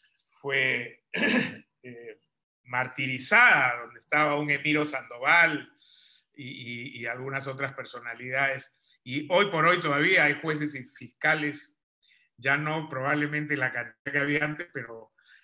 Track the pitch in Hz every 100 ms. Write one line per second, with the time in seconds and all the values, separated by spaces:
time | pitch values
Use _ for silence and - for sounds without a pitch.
0 | _ _ _ - 139 135 131 123 117 -
1 | _ - 285 - - - - _ 127 117
2 | 117 104 _ _ _ _ 123 127 123 -
3 | 131 127 - 214 240 156 127 120 117 120
4 | - 151 151 147 147 139 151 151 147 135
5 | - 120 139 170 160 143 - _ _ -
6 | - - _ 147 127 - 120 120 127 120
7 | 117 123 135 135 135 131 135 135 120 120
8 | 117 117 127 131 139 131 - _ _ _
9 | 127 139 147 180 202 160 165 175 151 143
10 | 170 185 147 143 160 151 147 139 120 -
11 | 123 _ 156 156 147 139 - _ _ _
12 | _ _ _ _ 131 147 151 156 156 131
13 | 135 151 147 151 147 139 127 120 117 -
14 | 147 143 143 143 151 151 175 135 117 113
15 | 110 _ _ -